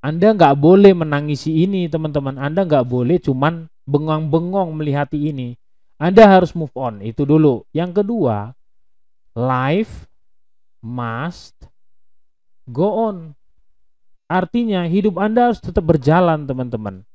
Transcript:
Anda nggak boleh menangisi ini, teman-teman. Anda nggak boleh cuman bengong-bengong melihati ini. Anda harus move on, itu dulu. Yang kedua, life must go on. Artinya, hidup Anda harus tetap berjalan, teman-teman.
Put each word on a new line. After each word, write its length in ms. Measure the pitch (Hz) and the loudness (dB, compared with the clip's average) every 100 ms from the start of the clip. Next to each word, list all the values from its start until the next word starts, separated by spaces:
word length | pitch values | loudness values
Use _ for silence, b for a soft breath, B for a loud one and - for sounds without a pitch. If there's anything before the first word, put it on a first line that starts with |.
Anda 300 | - 165 202 214 | -6 0 2 4
nggak 180 | 156 139 | 4 6
boleh 320 | 151 190 202 | 6 8 8
menangisi 720 | 180 156 147 151 143 160 160 185 | 6 -2 -4 -4 -4 -2 0 0
ini, 240 | 190 175 | -2 -4
teman-teman. 480 | 160 156 143 139 135 | -4 -4 -4 -6 -6
Anda 260 | 143 165 | -4 -2
nggak 220 | 185 147 123 | 0 0 0
boleh 320 | 123 123 - | -2 0 0
cuman 500 | - 127 147 165 160 _ - | -2 0 -2 -2 -14 _ -4
bengong-bengong 880 | 143 156 156 156 160 175 196 175 156 | -2 -2 -4 -2 -2 -2 -4 -4 -6
melihati 560 | 151 139 143 151 147 | -4 -4 -4 -4 -6
ini. 240 | 139 123 120 _ _ _ _ | -6 -10 -12 _ _ _ _
Anda 320 | 160 196 214 | 4 8 8
harus 240 | 190 180 | 8 2
move 200 | 175 151 127 | -4 -8 -6
on, 240 | 127 104 | -8 -8
itu 240 | 107 113 139 | -10 -6 2
dulu. 400 | 156 156 120 - | 4 4 0 -6
Yang 320 | 156 180 175 202 | -6 -4 -4 -4
kedua, 480 | 233 139 104 107 - _ _ _ _ _ _ _ | -2 -2 -2 -8 -16 _ _ _ _ _ _ _
life 720 | - 123 127 269 180 220 - - _ _ - _ _ _ _ 110 | -6 -4 -2 -2 -2 -4 -10 -20 _ _ -20 _ _ _ _ -12
must 720 | 123 117 117 160 - - _ - _ - - - - _ _ _ - - | -10 -8 -8 -10 -12 -20 _ -20 _ -20 -20 -20 -20 _ _ _ -20 -12
go 400 | 120 196 208 226 | -4 -2 -2 -4
on. 240 | 190 160 143 _ _ _ _ _ _ - - _ | -6 -16 -20 _ _ _ _ _ _ -20 -20 _
Artinya, 560 | 180 180 240 233 190 170 | -4 -2 -4 -2 -2 0
hidup 320 | 185 208 175 | 0 0 -2
Anda 320 | 208 226 240 | 0 2 2
harus 140 | 226 | 0
tetap 180 | - 175 160 | -4 -2 2
berjalan, 580 | 160 131 165 175 156 139 | 2 4 4 2 0 -4
teman-teman. 640 | 127 127 117 104 95 95 | -6 -6 -8 -8 -12 -20